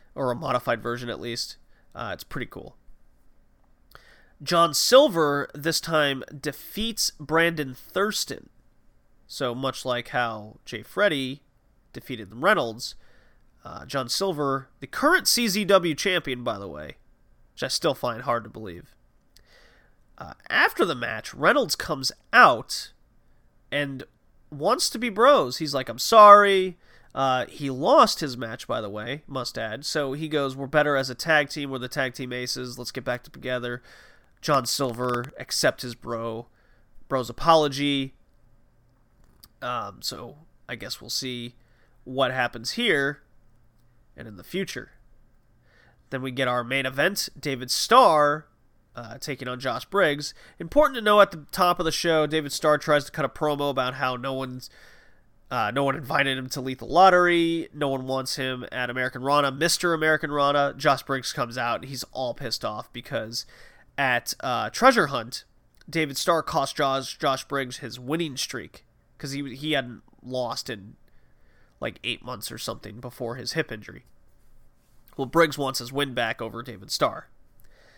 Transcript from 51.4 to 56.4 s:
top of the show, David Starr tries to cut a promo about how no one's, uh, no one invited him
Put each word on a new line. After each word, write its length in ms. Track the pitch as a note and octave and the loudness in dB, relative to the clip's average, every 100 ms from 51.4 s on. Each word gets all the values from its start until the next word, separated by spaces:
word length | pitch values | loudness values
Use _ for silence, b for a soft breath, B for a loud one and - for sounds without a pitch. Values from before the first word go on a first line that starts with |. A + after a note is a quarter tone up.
| C#3+ | -8
top 280 | - F3+ F3 | 0 2 2
of 80 | D#3+ | 0
the 60 | |
show, 340 | - E3+ D#3+ D3+ | 0 2 2 2
David 260 | D#3 C#3+ | 0 -2
Starr 240 | - D#3 D3 | 0 2 2
tries 300 | - D3 C3+ | 4 0 0
to 40 | |
cut 140 | - | -4
a 60 | C#3 | -4
promo 400 | - D3+ C#3+ C#3+ | -2 -2 0 0
about 240 | C3 B2+ | -2 -4
how 220 | C3 C3 B2 | -2 -2 -2
no 180 | C3+ | -4
one's, 340 | C3 C3 B2+ - b b b b b b _ - | -6 -6 -10 -16 b b b b b b _ -6
uh, 200 | B2 G#2+ | -2 -2
no 80 | B2 | 0
one 140 | C#3 C3 | 0 -2
invited 400 | B2 D#3 C#3 | -2 0 0
him 140 | C3 | -2